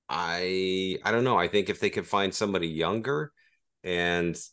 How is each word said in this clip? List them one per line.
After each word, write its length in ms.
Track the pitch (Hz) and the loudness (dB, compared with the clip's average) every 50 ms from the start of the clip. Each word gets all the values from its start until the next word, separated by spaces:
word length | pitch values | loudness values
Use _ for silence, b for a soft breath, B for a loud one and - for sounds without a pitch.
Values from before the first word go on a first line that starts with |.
| _ - | _ -6
I, 880 | 69 85 87 85 85 87 92 92 95 95 95 92 92 95 95 92 90 - - | -4 -2 -2 -2 -2 -2 -2 0 0 0 2 2 0 0 0 -2 -2 -2 0
I 60 | 104 | 2
don't 120 | 110 117 123 | 2 2 4
know. 140 | 127 113 | 4 4
I 100 | 90 87 | 4 2
think 220 | 87 101 104 92 - | 4 2 2 2 0
if 100 | 95 - | -2 0
they 100 | 110 95 | -2 -2
could 160 | - 104 87 | 0 -2 -4
find 280 | - - 98 98 95 - | -2 0 0 0 0 0
somebody 340 | - 110 101 95 87 85 | 0 0 0 0 0 -2
younger 640 | 82 78 78 80 87 107 113 110 131 143 151 156 147 - _ _ _ _ _ _ _ _ _ | -2 0 0 0 0 0 -2 -2 -2 -2 -2 -4 -6 -10 _ _ _ _ _ _ _ _ _
and 560 | - 90 87 87 87 87 87 87 87 85 82 - - - | -4 -2 0 2 2 2 2 2 0 0 -2 -4 -10 -14